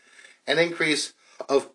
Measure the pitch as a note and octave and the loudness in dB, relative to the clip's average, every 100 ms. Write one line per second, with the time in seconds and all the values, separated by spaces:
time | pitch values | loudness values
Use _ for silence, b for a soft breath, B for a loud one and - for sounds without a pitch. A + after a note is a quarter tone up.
0 | b b b b - D3+ E3+ E3 D#3+ C#3+ | b b b b -2 0 0 0 0 0
1 | - _ B B - C#3 - | -4 _ B B 0 0 0